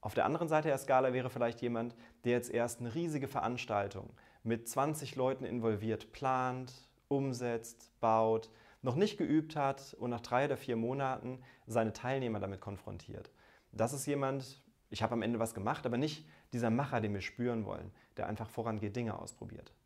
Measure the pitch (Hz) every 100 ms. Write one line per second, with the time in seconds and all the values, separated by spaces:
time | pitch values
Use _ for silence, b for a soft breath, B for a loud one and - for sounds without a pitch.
0 | 110 - 92 160 170 156 156 135 - 131
1 | 131 127 127 123 120 117 123 117 120 117
2 | B B 120 120 120 117 117 - 120 120
3 | 170 151 131 - 113 120 - 104 101 95
4 | - - B B 113 113 117 - 143 156
5 | 135 127 127 131 123 120 113 107 110 107
6 | - - 131 131 127 127 127 - - _
7 | _ 139 139 120 123 117 113 - - _
8 | 117 110 113 110 - B B B 127 127
9 | 202 - - 151 156 151 139 139 - -
10 | 120 120 117 123 143 127 - 117 117 135
11 | 131 127 113 127 B B - 113 110 107
12 | 127 135 123 107 98 98 - 98 - 98
13 | - 107 - b b b b 110 - 139
14 | 139 143 135 135 127 - _ _ _ -
15 | 113 120 110 120 110 - 98 - 123 120
16 | 156 151 B B B 120 117 113 139 123
17 | 107 101 95 - 120 117 98 95 - -
18 | b - 101 107 110 - 113 110 104 101
19 | 117 95 - - 98 - - -